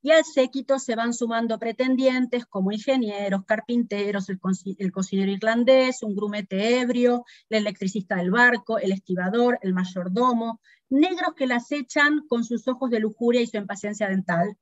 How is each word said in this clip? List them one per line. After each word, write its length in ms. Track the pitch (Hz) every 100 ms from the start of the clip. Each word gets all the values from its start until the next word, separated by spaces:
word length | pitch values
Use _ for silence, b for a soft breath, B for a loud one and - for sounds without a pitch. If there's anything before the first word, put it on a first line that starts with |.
y 80 | 277
al 140 | 320
séquito 560 | 302 - 254 269 247 269
se 160 | 262 226
van 180 | 233
sumando 460 | 233 233 226 233 -
pretendientes 840 | 233 220 254 254 262 254 247 247
como 280 | 240 196 190
ingenieros, 720 | 214 240 262 220 202 202 196 190
carpinteros, 840 | 214 - 240 233 202 202 202 190
el 120 | 190
conci-, 340 | 190 190 196 196
el 100 | 190
cocinero 400 | 190 190 196 196
irlandés, 720 | 196 220 233 240 262 262 254
un 140 | 220 202
grumete 640 | 208 208 196 190 208 247
ebrio, 440 | 247 247 240 240 240 B _
el 100 | 220
electricista 580 | 208 196 190 208 190 190
del 160 | 180
barco, 460 | 220 247 233 - 226
el 120 | 190
estibador, 720 | 190 - 180 180 233 247 240
el 120 | 190
mayordomo, 880 | 185 185 190 180 190 254 233 233 226 b b _
negros 440 | 269 349 359 359 -
que 100 | 262
la 100 | 240
acechan 720 | - 294 262 - 285 302 302
con 140 | 233
sus 240 | 233 233 254
ojos 240 | 247 254
de 80 | 233
lujuria 420 | 214 214 240 240
y 60 | 233
su 100 | -
impaciencia 520 | - 202 208 208 202
dental 500 | 190 185 170 196 208